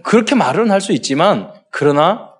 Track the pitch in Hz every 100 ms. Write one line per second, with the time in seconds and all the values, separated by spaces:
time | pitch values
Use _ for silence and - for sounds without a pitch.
0 | - 233 220 254 127 160 226 196 - 117
1 | - 139 190 196 - - _ - 147 143
2 | 165 240 -